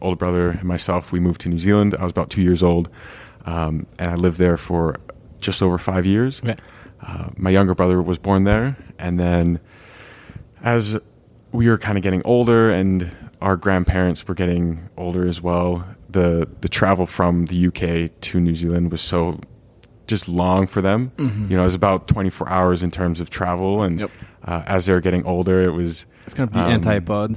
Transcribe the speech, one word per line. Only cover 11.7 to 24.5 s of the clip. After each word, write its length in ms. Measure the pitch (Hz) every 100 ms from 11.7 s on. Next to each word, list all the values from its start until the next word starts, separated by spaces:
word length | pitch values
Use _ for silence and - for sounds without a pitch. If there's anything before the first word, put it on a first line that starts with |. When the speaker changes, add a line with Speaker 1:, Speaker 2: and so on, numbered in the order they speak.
| 110
Speaker 1:
kinda 220 | 110 98
getting 220 | 95 92
older 460 | - 123 120 117 113
and 400 | 95 95 92 82 - - -
our 160 | 95 90
grandparents 720 | 98 92 87 92 90 82 -
were 60 |
getting 540 | 90 90 87 85 82 90 -
older 300 | 90 90 90
as 140 | 85
well, 440 | 87 87 90 87 90 - -
the, 360 | 95 87 85 78 -
the 80 | 90
travel 380 | - 98 92 87
from 400 | - 90 87 85
the 100 | 87
U 140 | 90
K 400 | - 85 85 82 -
to 200 | - 92
New 140 | 85
Zealand 360 | 82 85 87 87
was 80 | 82
so 400 | - 87 85 76 - - _ _ - - -
just 220 | 107 -
long 380 | 87 90 95 95
for 160 | 104
them. 300 | 95 110 127 -
Speaker 2:
Mm-hmm. 340 | 135 104 101
Speaker 1:
You 60 | 92
know, 60 |
it 40 | 92
was 80 |
about 340 | 90 101 92 -
twenty-four 400 | 107 95 - 85
hours 340 | 92 90 87
in 80 | 87
terms 300 | 92 87 82
of 100 | 82
travel, 520 | - 90 87 95 104
and, 160 | 95 85
Speaker 2:
Yep. 100 | 104 - - -
Speaker 1:
uh, 180 | -